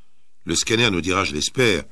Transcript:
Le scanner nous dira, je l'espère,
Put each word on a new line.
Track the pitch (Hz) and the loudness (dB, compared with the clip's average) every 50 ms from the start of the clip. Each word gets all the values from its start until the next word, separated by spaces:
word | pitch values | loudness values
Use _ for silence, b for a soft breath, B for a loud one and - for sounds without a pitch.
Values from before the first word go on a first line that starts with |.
| - - - - - - - - - | -18 -18 -18 -18 -18 -18 -18 -16 -6
Le | - 82 | -4 -2
scanner | - - - 113 110 120 117 | -2 0 2 2 4 4 4
nous | 98 87 | 4 2
dira, | 78 92 90 95 95 | 0 0 2 2 0
je | 80 69 | 0 -2
l'espère, | 76 73 - - 131 127 113 98 78 69 - | -4 -4 -4 0 2 2 4 4 2 -2 -6